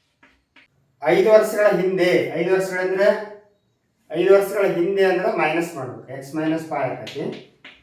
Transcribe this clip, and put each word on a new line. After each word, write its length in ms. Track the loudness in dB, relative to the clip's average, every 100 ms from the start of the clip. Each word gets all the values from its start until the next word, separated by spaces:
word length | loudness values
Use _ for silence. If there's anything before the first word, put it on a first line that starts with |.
| _ _ _ _ _ _ _ _ _ -6
ಐದು 260 | 0 2 6
ವರ್ಷಗಳ 380 | 6 4 2 2 2
ಹಿಂದೆ, 540 | 0 2 2 2 0 -4
ಐದು 180 | 0
ವರ್ಷಗಳಂದ್ರೆ, 540 | 0 -2 -4 -4 0 2 0 -4 -18 _ _ _ _ _ _ -10
ಐದು 220 | -2 4
ವರ್ಷಗಳ 320 | 4 4 -2 0
ಹಿಂದೆ 380 | 0 0 2 2
ಅಂದ್ರೆ 320 | 2 -2 -2
ಮೈನಸ್ 380 | -2 -2 -4 -8
ಮಾಡ್ಬೇಕು, 380 | -12 -12 -14
ಎಕ್ಸ್ 220 | -14 -10 -6
ಮೈನಸ್ 300 | -2 -4 -4
ಫೈ 120 | -6
ಆಕತಿ. 760 | -4 -6 -12 -10 -8 -10 -18 _ -20 -20